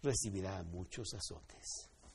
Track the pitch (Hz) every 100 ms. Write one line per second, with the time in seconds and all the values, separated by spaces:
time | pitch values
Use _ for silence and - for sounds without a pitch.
0 | 143 123 110 98 92 95 85 87 92 -
1 | 110 101 - - - - - - - -
2 | -